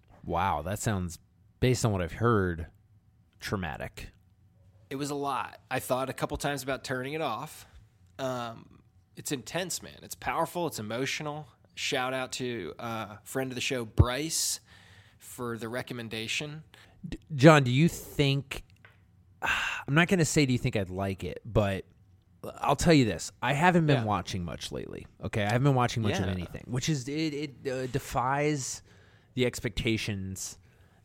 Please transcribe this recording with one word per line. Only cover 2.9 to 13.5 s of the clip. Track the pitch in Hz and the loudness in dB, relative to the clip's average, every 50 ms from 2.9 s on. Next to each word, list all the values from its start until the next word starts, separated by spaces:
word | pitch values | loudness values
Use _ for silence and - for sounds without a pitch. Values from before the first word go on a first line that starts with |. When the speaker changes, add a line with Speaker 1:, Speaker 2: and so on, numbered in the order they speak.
| _ - _ _ _ _ _ _ _ _ | _ -20 _ _ _ _ _ _ _ _
Speaker 1:
traumatic. | - - 110 98 90 78 64 50 - - - - - - - _ _ _ _ _ _ _ _ _ - - _ - - _ | -6 -4 -4 -2 -2 -4 -6 -6 -8 -10 -10 -14 -16 -16 -16 _ _ _ _ _ _ _ _ _ -20 -20 _ -20 -14 _
Speaker 2:
It | 143 | -8
was | 135 147 139 | -6 -4 -4
a | 147 | -4
lot. | 143 143 139 135 117 101 - - - - _ | -2 -2 -2 -2 -2 -2 -4 -8 -16 -8 _
I | 131 131 | -4 -4
thought | - - 131 123 135 - | 0 0 0 0 0 -4
a | - | -2
couple | - 156 139 151 - | -4 -4 -4 -2 -4
times | - 147 143 139 | -2 -2 -4 -2
about | 123 135 135 123 - | -4 -4 -4 -4 -4
turning | - 131 127 127 135 | -6 -6 -4 -4 -6
it | 151 156 | -4 -4
off. | 160 135 110 113 143 156 - - - - - - - _ _ _ - _ _ - | -2 -2 -4 -4 -8 -10 -14 -20 -20 -20 -20 -20 -20 _ _ _ -20 _ _ -6
Um, | 135 131 127 123 120 117 113 107 - - - - _ _ _ - _ _ _ | -4 -4 -4 -4 -6 -8 -10 -14 -18 -20 -20 -20 _ _ _ -20 _ _ _
it's | - - - | -12 -6 -4
intense, | 151 131 110 - - 175 190 170 - - | -4 -4 -6 -6 -4 -4 -4 -4 -6 -8
man. | - 80 71 - | -10 -12 -16 -18
It's | 82 - - | -16 -16 -14
powerful. | - - 131 127 151 165 156 - 175 170 | -8 -6 -4 0 0 -2 -2 -2 -4 -4
It's | 147 - - | -4 -4 -6
emotional. | 107 104 113 120 135 131 - - 156 151 147 151 151 - - _ _ _ _ | -6 -4 -2 -2 -2 -2 -4 -4 -6 -6 -8 -8 -12 -16 -20 _ _ _ _
Shout | - - - 143 131 127 131 131 | -6 -4 -2 0 0 0 -2 -2
out | 131 127 123 | -4 -4 -6
to, | - - 131 123 120 113 87 73 - - | -6 -4 -4 -4 -4 -4 -6 -8 -8 -8
uh, | 117 117 117 110 107 98 107 - - | -8 -8 -6 -6 -8 -8 -12 -16 -16
friend | - - 135 131 131 | -6 -4 -4 -4 -4